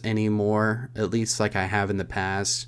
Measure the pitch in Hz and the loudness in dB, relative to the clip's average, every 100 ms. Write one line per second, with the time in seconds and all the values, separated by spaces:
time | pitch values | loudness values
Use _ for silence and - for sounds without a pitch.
0 | 113 107 107 104 104 107 110 113 131 - | 0 0 2 2 2 4 2 0 -4 -4
1 | 101 117 113 - 104 101 92 104 98 101 | -2 0 0 0 0 0 0 2 2 0
2 | 90 - 95 98 101 - | -2 -4 -2 -2 -2 -2